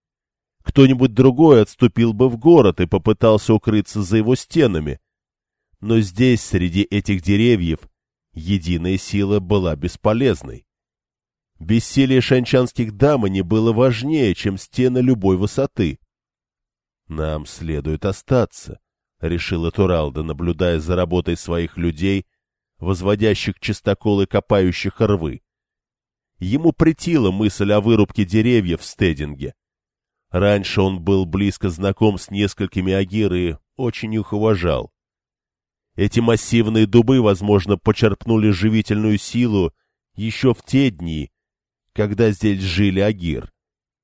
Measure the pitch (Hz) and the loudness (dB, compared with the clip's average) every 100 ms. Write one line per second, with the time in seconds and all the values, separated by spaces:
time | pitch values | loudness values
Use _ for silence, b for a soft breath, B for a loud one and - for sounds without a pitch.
0 | _ _ _ _ _ _ - - 131 127 | _ _ _ _ _ _ -2 6 6 6
1 | 131 107 131 123 160 127 104 - 120 - | 2 4 4 6 6 6 4 2 2 2
2 | 117 104 131 117 143 170 104 - 90 98 | 0 2 0 2 6 8 6 2 -2 0
3 | 110 107 113 107 - 110 - 107 98 107 | 0 2 4 2 2 0 2 -2 -2 -4
4 | 92 110 110 131 - 165 131 85 76 65 | 0 0 2 -2 -2 0 2 0 -6 -10
5 | _ _ _ _ _ _ _ - 104 113 | _ _ _ _ _ _ _ -12 -2 0
6 | 101 90 127 117 - 92 87 87 101 101 | 0 0 2 2 0 -2 -2 -2 -2 -2
7 | 101 98 85 101 117 113 85 78 - _ | -2 -4 0 2 2 2 0 -6 -10 _
8 | _ _ _ 85 80 101 82 85 87 95 | _ _ _ -12 -6 -4 -2 -4 -2 -4
9 | - 101 98 104 90 101 90 78 90 - | -4 -2 0 -2 0 -2 -2 -4 -8 -4
10 | 107 110 131 90 65 60 _ _ _ _ | -2 0 0 -2 -8 -18 _ _ _ _
11 | _ _ _ _ _ - 80 113 - - | _ _ _ _ _ -12 -2 0 0 0
12 | 135 131 - 127 127 131 123 - 110 101 | 2 2 2 0 2 0 0 -4 -6 0
13 | 139 139 101 95 87 110 113 110 131 110 | 2 2 0 -2 0 0 2 2 2 0
14 | 135 156 117 87 104 98 - - 127 127 | -2 0 0 0 -4 -6 -8 -2 0 2
15 | 127 120 95 92 101 - 139 - 87 67 | 0 2 2 0 -2 -4 -4 -2 -4 -4
16 | _ _ _ _ _ _ _ _ _ _ | _ _ _ _ _ _ _ _ _ _
17 | - 80 78 78 73 - 80 76 71 78 | -14 -8 -6 -6 -10 -12 -8 -6 -4 -4
18 | - - - 127 110 - - - _ _ | -4 -6 0 0 0 -6 -18 -20 _ _
19 | _ - 85 85 - 85 82 - 95 85 | _ -10 -6 -4 -4 -4 -4 0 0 0
20 | 76 67 80 73 87 80 90 82 78 90 | -2 -6 -8 -6 -6 -2 -2 -2 -2 -2
21 | 87 90 87 85 - 85 85 - 85 76 | -2 -2 -4 -6 -4 -6 -6 -4 -4 -2
22 | 95 98 - _ _ _ _ - 82 90 | -2 -2 -6 _ _ _ _ -10 -6 -4
23 | 95 104 107 101 - - - 101 - 98 | -2 0 0 0 -4 -6 -6 -4 -4 -2
24 | 107 101 98 104 - 104 92 87 98 - | 0 0 0 -2 0 0 0 -2 -6 -2
25 | 107 101 78 - _ _ _ _ _ _ | 0 0 -4 -10 _ _ _ _ _ _
26 | _ _ _ - 90 135 165 - 165 156 | _ _ _ -10 -4 0 0 2 2 0
27 | - 160 101 95 107 - 101 104 104 110 | 0 0 0 0 -2 -2 0 2 4 2
28 | 101 - 92 107 113 120 90 80 - - | 2 0 0 0 2 0 0 -6 -8 -2
29 | 95 71 73 69 65 - _ _ _ _ | -2 -2 -8 -10 -14 -14 _ _ _ _
30 | _ _ _ 90 101 104 95 - 95 95 | _ _ _ -2 0 0 -2 -2 -2 -2
31 | 82 98 90 95 101 - 98 82 98 95 | 0 0 0 -2 -2 -4 -6 -4 -4 0
32 | 110 95 - 98 101 - 98 95 92 98 | 0 0 -6 -4 -4 -4 -6 -4 -2 -2
33 | 95 104 101 90 87 78 _ - 123 - | -2 -2 -2 -2 -4 -6 _ -8 -6 -6
34 | 110 110 101 104 110 98 85 65 55 _ | -6 -6 -4 -2 0 0 0 -2 -6 _
35 | _ _ _ _ _ _ _ _ _ - | _ _ _ _ _ _ _ _ _ -4
36 | 101 117 117 113 - 117 110 113 107 117 | -2 0 0 0 0 0 2 2 4 4
37 | 113 135 107 92 104 101 92 98 - 104 | 4 4 2 0 2 2 2 -2 0 0
38 | 110 98 - 110 107 90 107 110 - 104 | 0 0 -2 2 2 2 0 0 0 0
39 | 107 104 - 117 120 104 85 _ _ _ | 0 0 -2 -2 0 0 -2 _ _ _
40 | _ - 110 - 131 113 - 131 135 82 | _ -10 -8 0 0 0 0 0 0 -2
41 | 85 78 67 _ _ _ _ _ _ - | -8 -6 -8 _ _ _ _ _ _ -4
42 | 104 101 113 101 107 98 95 87 101 92 | -4 0 0 2 0 0 -2 0 2 2
43 | 101 104 85 64 - _ _ _ _ _ | 0 -2 -4 -6 -8 _ _ _ _ _